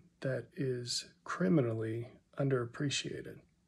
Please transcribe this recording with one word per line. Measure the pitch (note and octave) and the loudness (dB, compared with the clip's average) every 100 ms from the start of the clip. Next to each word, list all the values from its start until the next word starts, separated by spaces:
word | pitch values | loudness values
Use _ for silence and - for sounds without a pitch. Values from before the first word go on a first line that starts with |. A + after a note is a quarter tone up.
| - _ | -18 _
that | C3+ B2 - - | -2 -2 -4 -4
is | C3+ B2 A#2+ - - - | -2 -2 -4 -6 -6 -12
criminally | - - F#3 E3 A#2+ A2+ A2 A2+ A#2 - _ - | -6 0 4 6 6 2 -2 -4 -6 -12 _ -2
underappreciated | C#3 C3 A#2+ - D3 - - - - - - _ | 2 2 0 -2 -2 -2 -4 -6 -10 -14 -18 _